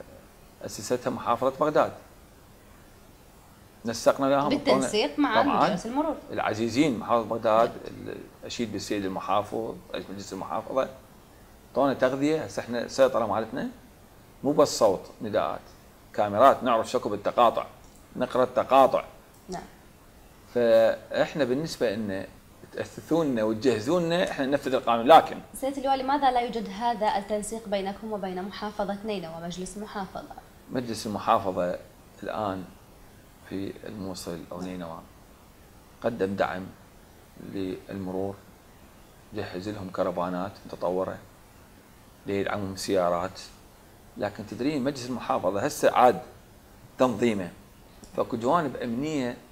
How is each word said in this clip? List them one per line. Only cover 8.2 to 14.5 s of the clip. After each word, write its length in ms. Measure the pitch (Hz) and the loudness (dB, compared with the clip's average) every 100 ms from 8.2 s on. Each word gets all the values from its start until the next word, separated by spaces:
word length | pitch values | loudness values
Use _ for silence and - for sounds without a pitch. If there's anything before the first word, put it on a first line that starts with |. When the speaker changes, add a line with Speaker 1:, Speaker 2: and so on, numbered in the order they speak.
| - - - | -14 -16 -12
Speaker 1:
أشيد 260 | - 113 | -6 -6
بالسيد 320 | 101 - 104 | -6 -4 -4
المحافظ، 720 | 95 90 - 101 101 117 113 180 - | -2 -6 0 0 0 -6 -6 -10 -10
رئيس 120 | - 90 | -10 -10
مجلس 220 | 98 98 | -12 -10
المحافظة، 560 | 95 - 95 - 131 - - - - - - - - - | -10 -6 -6 -2 -2 -2 -6 -20 -20 -20 -20 -20 -20 -6
طونا 200 | 120 139 | 2 2
تغذية. 500 | 120 131 135 147 156 | 4 2 2 0 0
هسه 160 | 107 - | -2 -6
إحنا 220 | 113 120 | -6 -6
السيطرة 440 | - - 131 107 110 | -4 4 6 6 0
مالتنا 420 | 95 - - 254 - - - - - - - | 0 -2 -4 -6 -8 -20 -20 -20 -20 -20 -4
مو 80 | 139 | 0